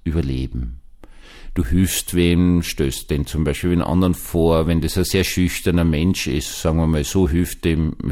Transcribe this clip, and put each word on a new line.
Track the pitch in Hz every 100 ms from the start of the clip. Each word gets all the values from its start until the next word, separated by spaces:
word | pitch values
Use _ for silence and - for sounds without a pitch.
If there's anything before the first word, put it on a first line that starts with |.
Überleben. | - 78 69 65 64 62 60 - - - - - - - -
Du | -
hilfst | 87 87 92 - -
wem, | 87 87 87 90 87
stößt | 82 - 71 - -
den | 73 73
zum | 76
Beispiel | 73 71 90
den | 85
anderen | - 90 92
vor. | 82 - 87 82 80 80
Wenn | 82
das | 78 -
ein |
sehr | 87 98
schüchterner | 92 - 90 - 98 87
Mensch | 85 76 87 92 -
ist, | 65 - -
sagen | 85 80
wir | 80
mal | 78
so, | 73 95 90
hilft | 85 87 -
dem, | 87 78 78 - -